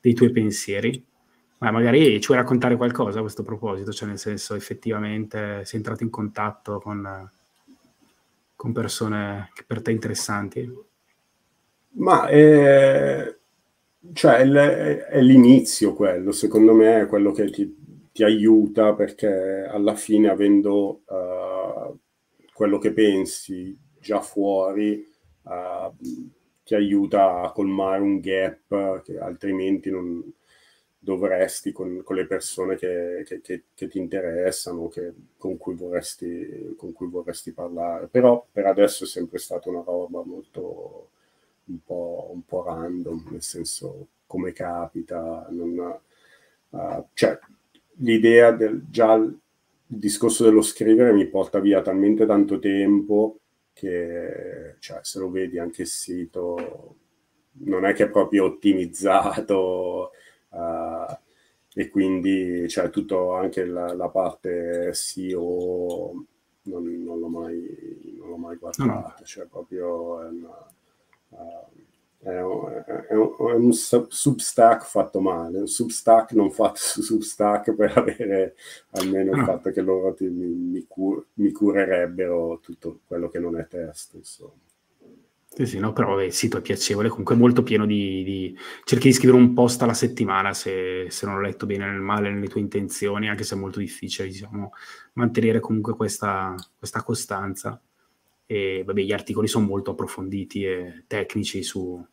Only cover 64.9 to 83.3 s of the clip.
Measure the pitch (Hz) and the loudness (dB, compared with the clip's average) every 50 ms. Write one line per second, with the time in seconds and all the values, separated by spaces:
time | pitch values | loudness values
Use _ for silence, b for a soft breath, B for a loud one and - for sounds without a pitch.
64.9 | 87 - - - - 92 92 92 92 87 85 87 87 90 90 90 90 90 90 87 | -6 -6 -8 -10 -10 -10 -8 -6 -6 -6 -4 -4 -4 -4 -4 -4 -4 -4 -6 -6
65.9 | 87 87 87 85 87 90 - _ _ _ _ _ _ _ _ 98 90 87 87 85 | -6 -8 -10 -10 -12 -16 -18 _ _ _ _ _ _ _ _ -14 -12 -10 -8 -8
66.9 | 85 85 87 85 85 82 85 82 82 82 85 82 82 85 87 - - - - - | -8 -10 -10 -10 -8 -10 -8 -8 -8 -10 -10 -10 -10 -12 -12 -12 -16 -16 -16 -18
67.9 | - - - - - - - 85 87 85 85 85 85 82 - 85 - - 139 120 | -18 -18 -20 -20 -20 -18 -16 -16 -14 -14 -14 -14 -14 -14 -14 -14 -8 -2 -2 -2
68.9 | 104 101 - - - - - - - 101 90 _ _ 90 87 _ 92 92 87 87 | -2 -4 -10 -14 -18 -20 -20 -20 -18 -18 -18 _ _ -16 -14 _ -10 -8 -6 -6
69.9 | 87 85 85 85 87 85 82 82 82 85 85 80 - - - _ _ _ _ _ | -6 -6 -8 -10 -10 -12 -12 -14 -14 -16 -16 -18 -20 -20 -20 _ _ _ _ _
70.9 | _ _ _ _ _ _ _ _ - - 85 85 85 85 - _ _ 80 _ _ | _ _ _ _ _ _ _ _ -20 -20 -18 -18 -18 -18 -20 _ _ _ _ _
71.9 | _ _ _ _ _ _ _ 95 90 90 90 92 92 - - 101 110 - - - | _ _ _ _ _ _ _ -10 -8 -6 -6 -6 -6 -6 -8 -10 -12 -12 -12 -10
72.9 | 107 - - - 110 107 110 110 - - 123 117 120 117 120 123 120 117 - - | -12 -12 -6 0 2 4 4 2 0 -2 -2 0 2 4 4 4 4 2 0 2
73.9 | - 120 120 - - - - 143 127 - - - - - 113 117 117 - - - | 2 2 2 0 -8 -2 0 0 0 0 -6 -6 2 6 6 6 6 4 -2 -4
74.9 | - 104 95 - _ 98 95 95 90 82 82 82 87 98 104 107 - - 120 113 | -2 -2 -2 -2 _ -2 -2 0 -2 -2 -6 -6 -6 -6 -6 -6 -4 -4 -4 -4
75.9 | 117 - - 113 113 113 113 - 120 110 101 95 - - 110 110 - - - - | -6 -4 4 6 6 6 4 2 2 2 2 2 2 0 0 0 0 -4 -6 -6
76.9 | - 110 101 - 113 110 110 - - - 104 104 104 104 - - 110 107 104 101 | -4 -6 -4 -2 -2 -2 -2 -4 -4 0 0 0 0 0 0 -2 0 2 0 2
77.9 | - - 120 - - - 120 101 98 95 95 92 B B B B B B B B | 2 2 0 0 -4 -6 -6 -2 0 -2 -2 -2 B B B B B B B B
78.9 | - 98 92 95 95 95 95 95 98 147 127 - - - - 95 92 101 92 95 | -8 -6 -4 -2 -2 0 0 0 0 0 0 0 -2 -2 -4 -4 -4 -2 0 0
79.9 | 95 92 92 95 92 - 95 92 87 87 90 87 87 87 87 87 87 90 - _ | 0 0 0 -2 -4 -2 -6 -6 -4 -6 -6 -6 -6 -6 -6 -6 -6 -8 -8 _
80.9 | - - 95 98 98 - - _ _ - 101 101 - - 104 101 98 98 98 92 | -8 -4 -4 -2 -4 -4 -8 _ _ -2 -2 -2 0 2 0 2 2 2 0 2
81.9 | 95 90 87 85 87 90 92 87 87 85 85 85 82 82 _ - 82 _ - 85 | 0 0 0 -2 -4 -6 -4 -2 -2 -2 -2 -4 -6 -10 _ -20 -20 _ -14 -14
82.9 | 80 - _ _ 87 87 85 82 | -14 -14 _ _ -8 -8 -8 -8